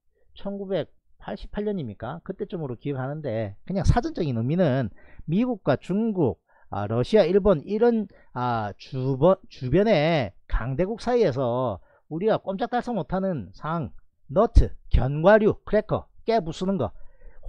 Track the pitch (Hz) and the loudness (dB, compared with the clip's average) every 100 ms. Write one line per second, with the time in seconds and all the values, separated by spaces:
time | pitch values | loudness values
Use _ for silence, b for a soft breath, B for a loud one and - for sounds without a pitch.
0 | _ _ _ - 196 202 190 185 135 _ | _ _ _ -12 -10 -8 -4 -4 -6 _
1 | _ - - 202 - - 208 202 123 98 | _ -18 -14 -12 -10 -6 -4 -4 -8 -10
2 | 113 165 - 185 196 180 143 117 139 135 | -12 -12 -12 -10 -8 -8 -8 -8 -6 -6
3 | 131 151 143 110 104 98 - 185 - - | -6 -6 -6 -4 -6 -8 -6 -2 2 2
4 | 320 320 160 117 123 170 165 127 117 b | 0 -4 -2 -2 0 2 2 2 -2 b
5 | b b - 175 247 220 - 127 - 190 | b b -4 -2 0 -2 -2 -2 0 -2
6 | 226 185 131 - _ b b 98 101 113 | 0 0 0 -2 _ b b -8 -4 -2
7 | 123 214 165 196 196 165 170 208 240 226 | 2 4 4 4 4 2 0 2 2 2
8 | 202 b b 123 123 117 104 - - 131 | -2 b b -4 -2 -2 -4 -8 -10 -4
9 | 127 131 165 190 - - 127 156 214 180 | -2 4 4 4 -2 -10 0 2 4 4
10 | 156 165 101 - - - 113 135 185 233 | 4 2 -2 -6 -4 -2 -2 -2 -2 -4
11 | 240 247 190 123 127 123 127 92 b b | 0 2 2 2 0 0 -2 -4 b b
12 | b 160 220 180 - 190 233 247 233 220 | b -4 0 0 -2 -6 -4 -4 -4 -4
13 | 151 190 190 156 92 - 151 170 117 - | -4 -4 -2 -4 -8 -10 -6 -4 -6 -10
14 | - _ - 143 233 - 120 - - - | -20 _ -4 2 6 6 4 0 0 2
15 | 123 147 175 214 208 - - 208 - 127 | 2 2 6 6 6 0 0 0 0 -4
16 | - - - 226 165 - 190 196 113 - | -6 -14 -2 -2 -2 -4 -2 -2 -4 -6
17 | b b b b | b b b b